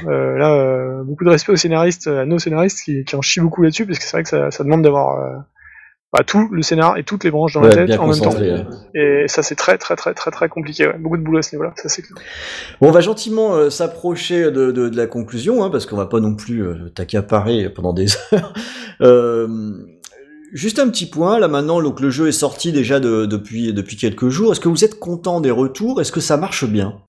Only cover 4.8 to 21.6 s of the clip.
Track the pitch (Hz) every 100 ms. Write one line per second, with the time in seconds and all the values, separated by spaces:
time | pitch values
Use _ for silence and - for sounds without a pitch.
4.8 | 151 143 135 139 131 131 - _ - -
5.8 | - _ _ 135 - 202 220 175 151 160
6.8 | 165 175 147 202 175 151 160 147 127 107
7.8 | 180 107 156 151 - 107 95 87 92 -
8.8 | - 156 147 143 151 - 151 147 - 185
9.8 | - 170 175 - 165 - 160 165 151 151
10.8 | 151 165 160 165 156 160 151 151 170 -
11.8 | - - - - - - - - - -
12.8 | 147 170 175 214 226 220 220 165 147 143
13.8 | 165 165 175 170 - 175 160 135 127 123
14.8 | 120 113 113 120 110 117 165 247 190 139
15.8 | - 101 95 113 107 104 - 117 90 82
16.8 | 85 - 87 104 98 107 104 117 92 -
17.8 | 90 87 98 - - 196 - - - -
18.8 | - - 127 123 120 117 113 113 107 95
19.8 | 85 85 - - - - - 139 208 214
20.8 | 262 - 170 151 175 226 175 143